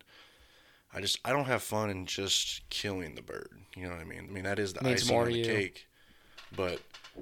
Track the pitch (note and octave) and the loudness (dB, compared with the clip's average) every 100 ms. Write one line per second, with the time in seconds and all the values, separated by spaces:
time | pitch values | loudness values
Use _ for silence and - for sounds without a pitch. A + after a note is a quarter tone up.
0 | - - - - - - - - _ - | -20 -20 -20 -20 -20 -20 -20 -20 _ -4
1 | G2 - A#2 C#3+ C3 A2+ - G#2+ G#2 F#2+ | -2 0 2 2 2 0 2 0 0 -2
2 | F2+ - F#2+ - - - - - G#2 F#2 | -4 -2 2 2 0 -4 -6 -4 -2 -2
3 | D#2+ - - G1+ - - - F#2 F2+ E2+ | -6 -10 -10 -10 -10 -16 -18 -10 -8 -8
4 | E2 E2+ F2+ G2 F#2+ G2+ G2 F#2 C3 B2 | -10 -12 -10 -4 0 2 0 2 2 4
5 | A#2+ A#2 A#2+ A#2 A#2 G#2+ F#2 - - _ | 6 6 6 4 4 2 2 -4 -20 _
6 | - - - - - - F2+ - - - | -20 -20 -20 -20 -10 -2 0 0 -8 -20
7 | - - | -18 -16